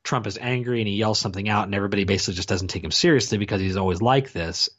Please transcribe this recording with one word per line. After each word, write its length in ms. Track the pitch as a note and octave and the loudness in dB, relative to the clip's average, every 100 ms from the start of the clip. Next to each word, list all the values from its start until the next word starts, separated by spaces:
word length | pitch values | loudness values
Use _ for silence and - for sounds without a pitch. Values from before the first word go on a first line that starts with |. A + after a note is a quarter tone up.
Trump 240 | - C3 G#2 | -4 -2 -2
is 100 | F2+ | -6
angry 400 | B2 B2+ A#2+ A#2+ | -2 -2 0 -2
and 60 | G#2+ | 0
he 80 | G2+ | 0
yells 240 | A2 G#2+ | 2 0
something 300 | A2 F#2+ G#2 | -2 -2 0
out 160 | G#2+ G2 | 0 0
and 80 | |
everybody 300 | G2 G2 G2+ | -2 0 0
basically 320 | F#2+ F#2+ - F2+ | 2 0 0 -4
just 120 | F#2 | -2
doesn't 180 | F#2 F#2 | -2 -2
take 160 | E2+ | -6
him 80 | E2 | -4
seriously 460 | - F3 C#3+ - G#2 | 2 4 4 4 0
because 200 | G#2 G2+ | 0 0
he's 180 | F#2+ F#2+ | 0 0
always 240 | F#2+ F2 | 0 2
like 300 | A#2 C#3 C3+ | 4 2 0
this 380 | - E2+ F2 - | -4 -6 -2 -4